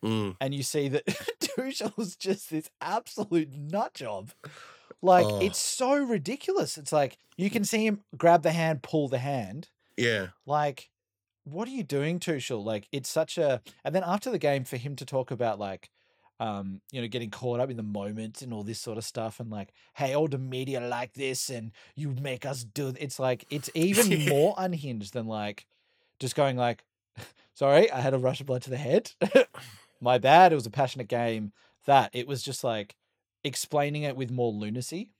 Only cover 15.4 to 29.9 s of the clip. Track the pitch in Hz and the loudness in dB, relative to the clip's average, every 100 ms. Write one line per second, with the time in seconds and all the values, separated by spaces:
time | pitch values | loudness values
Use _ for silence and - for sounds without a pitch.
15.4 | 117 104 101 95 - _ _ _ _ _ | -2 -2 -6 -8 -14 _ _ _ _ _
16.4 | 117 101 98 95 _ 135 117 120 117 101 | -6 -6 -8 -10 _ -10 -6 -6 -6 -6
17.4 | 127 120 131 120 107 101 101 107 110 107 | -4 -2 -2 -4 -6 -6 -6 -8 -10 -12
18.4 | 127 110 101 113 - 113 110 - 113 - | -10 -10 -8 -10 -8 -8 -8 -6 -8 -8
19.4 | 113 107 98 _ _ - 139 139 156 135 | -10 -10 -12 _ _ -6 -2 0 0 -2
20.4 | 131 127 131 127 120 120 127 - 139 127 | -6 -6 -4 -4 -4 -6 -6 -6 -4 -4
21.4 | - 127 110 - - - 147 131 139 123 | -6 -8 -10 -16 -20 -8 -6 -4 -6 -6
22.4 | 139 135 117 123 135 131 143 - 131 123 | -6 -8 -8 -6 -4 -4 -8 -2 0 0
23.4 | - 143 - - 170 202 226 165 151 143 | -4 -8 -6 0 2 4 4 4 4 6
24.4 | 165 202 185 170 139 117 101 123 113 110 | 4 4 -2 -2 -6 -8 -6 -6 -6 -4
25.4 | 104 101 - _ _ _ _ _ 131 - | -6 -8 -16 _ _ _ _ _ -6 2
26.4 | 139 127 120 117 _ _ _ - - _ | 2 2 0 -2 _ _ _ -20 -20 _
27.4 | _ - 139 143 214 131 123 131 127 131 | _ -2 6 8 8 4 0 2 0 -2
28.4 | 139 127 131 127 120 170 - - 190 - | -4 -4 -4 -6 2 2 2 -4 4 6
29.4 | - - - - _ | 4 -2 -18 -20 _